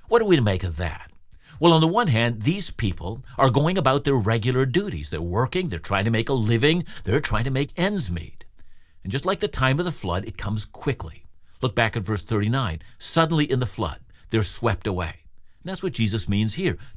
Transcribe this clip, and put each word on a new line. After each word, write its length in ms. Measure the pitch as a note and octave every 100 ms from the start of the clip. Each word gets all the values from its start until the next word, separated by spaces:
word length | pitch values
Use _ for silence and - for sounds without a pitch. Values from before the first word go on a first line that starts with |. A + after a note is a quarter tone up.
| -
What 140 | A#3
are 40 | G#3+
we 120 | D#3
to 40 |
make 220 | G#2+ F#2
of 140 | F#2 D#2+
that? 320 | E2 - - - - - - -
Well, 140 | E3+
on 80 | D#3+
the 60 | D#3+
one 200 | G#3+ G#3
hand, 340 | A2 A#2+ G#2+
these 300 | A2 G3 -
people 520 | - G2 - F2+ B2 - -
are 120 | C3
going 280 | C#3 D#3 F#3
about 260 | C#3 C3+
their 120 | C#3+ C3
regular 500 | G#2 A#2 A#2 B2+ C3+
duties. 460 | C#3+ G#3 E2+ D2
They're 100 | D#2+
working, 480 | E2+ F#2+ D#3+ F#3 F3+
they're 100 | E2
trying 260 | - G2 A2
to 60 |
make 180 | A2 A2+
a 40 |
living, 500 | C3 G#2+ A#2 D3 F3 - -
they're 180 | - C#3
trying 240 | - A2 B2+
to 60 |
make 200 | C3 C#3+ -
ends 320 | F#3+ G3+ G2+
meet. 340 | E2+ D#2+ - - - - - - -
And 80 | F#2+
just 140 | C3 E3
like 140 | G3+
the 80 | G#3
time 320 | - C3 C#3+
of 60 | F3
the 60 |
flood, 340 | - F#2 F2+ -
it 120 | -
comes 280 | G2+ G#2+ -
quickly. 600 | - D3 C3 D#2 - - - - -
Look 140 | B2+ -
back 200 | A2 A#2
at 80 |
verse 200 | G2 G#2
thirty-nine. 580 | - A2 G#2+ C3+ G#2+ D#2+ - -
"Suddenly 520 | - E3 D#3+ D#3+ D3+
in 100 | B2+
the 60 | B2+
flood, 340 | - F2+ - - - -
they're 140 | A2+
swept 420 | G2 - A#2 F#2+ G#2+
away." 360 | F2+ E2 - - - - -
And 60 | F3+
that's 120 | F#3
what 120 | F#3
Jesus 340 | B2 A2 G#2+ -
means 280 | C#3 G#3+ E3+
here. 220 | F#3 - -